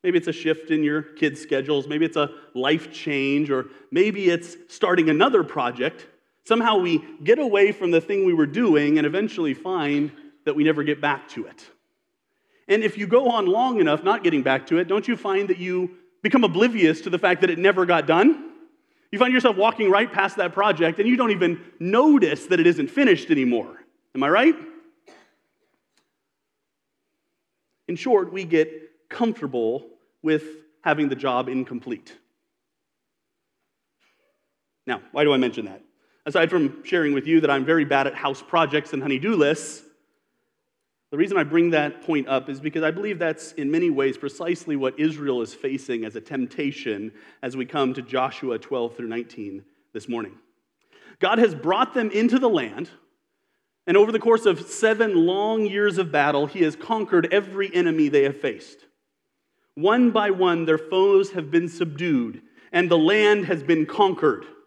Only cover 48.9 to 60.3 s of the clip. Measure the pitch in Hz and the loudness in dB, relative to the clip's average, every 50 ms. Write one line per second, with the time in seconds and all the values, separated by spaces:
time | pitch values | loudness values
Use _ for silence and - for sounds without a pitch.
48.9 | 117 - 120 113 117 120 117 110 - - 104 98 95 98 98 _ _ _ _ _ | -8 -10 -10 -8 -8 -8 -8 -10 -14 -14 -14 -12 -14 -16 -18 _ _ _ _ _
49.9 | _ 110 - - 120 117 110 95 82 _ _ _ _ _ _ _ _ _ _ _ | _ -14 -10 -8 -8 -8 -8 -10 -14 _ _ _ _ _ _ _ _ _ _ _
50.9 | _ _ _ - - _ - 185 220 226 233 214 160 139 139 165 185 214 254 - | _ _ _ -20 -6 _ 0 0 4 4 4 2 2 -2 -2 -2 2 2 0 0
51.9 | - 254 220 214 190 208 226 240 226 262 262 240 208 156 - - 98 117 170 - | 0 -4 -4 -2 0 0 0 2 2 2 2 2 0 0 -2 -4 -8 -12 -14 -14
52.9 | - _ _ _ _ _ _ _ _ _ _ _ _ _ _ _ _ _ _ 180 | -16 _ _ _ _ _ _ _ _ _ _ _ _ _ _ _ _ _ _ 2
53.9 | 175 202 208 220 226 214 - 233 226 220 226 208 175 135 - - - - 220 220 | 4 6 6 4 2 0 2 2 2 4 4 0 0 0 -6 -14 -6 0 0 0
54.9 | 220 214 226 214 196 165 165 175 185 196 208 214 220 220 214 202 190 202 208 208 | 2 2 0 0 2 2 2 2 0 -2 -2 -2 -2 -2 -2 -2 -2 0 -2 0
55.9 | 180 185 185 160 147 147 143 147 143 143 147 143 - 190 165 156 151 - - - | 0 -2 -4 -2 0 0 0 0 0 -2 -2 -4 0 0 0 0 0 -6 -6 -6
56.9 | 226 220 208 214 190 175 160 165 180 202 196 190 190 196 196 190 165 180 175 170 | -4 -4 -2 0 2 0 2 2 0 0 -2 -2 -8 -6 -6 -4 -2 0 0 0
57.9 | 160 160 151 143 143 143 139 139 139 - - 135 104 - - - - _ _ _ | 0 0 0 2 2 2 2 2 -2 -4 -8 -8 -8 -8 -16 -20 -20 _ _ _
58.9 | _ _ _ _ _ _ _ _ _ _ _ _ _ _ _ _ _ 147 156 196 | _ _ _ _ _ _ _ _ _ _ _ _ _ _ _ _ _ -2 0 2
59.9 | 220 247 247 233 202 220 208 208 | 2 4 2 2 2 0 0 0